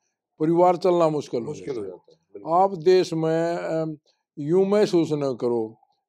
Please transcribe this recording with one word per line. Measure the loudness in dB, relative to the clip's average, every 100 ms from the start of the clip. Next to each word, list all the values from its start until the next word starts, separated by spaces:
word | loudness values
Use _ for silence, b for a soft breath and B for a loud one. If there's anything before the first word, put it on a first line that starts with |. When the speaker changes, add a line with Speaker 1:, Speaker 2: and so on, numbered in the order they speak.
| _ _ _ _
Speaker 1:
परिवार | 0 4 4 4
चलना | 2 2 2
मुश्किल | 0 -6 -6
हो | -6
Speaker 2:
मुश्किल | -10 -10
हो |
Speaker 1:
जाता | -8 -10
है। |
Speaker 2:
जाता | -14 _
है, | _ _
बिल्कुल। | -16 -2
Speaker 1:
आप | 2 2 2
देश | 4 4 2
में, | -2 -2 -2 -2 -4
अम, | -4 -4 -4 -8 _ _ _ -10
यूं | 0 2 2
महसूस | 2 2 2 0
न | -2 -4 -4
करो, | -2 -2 -4 -10 _ _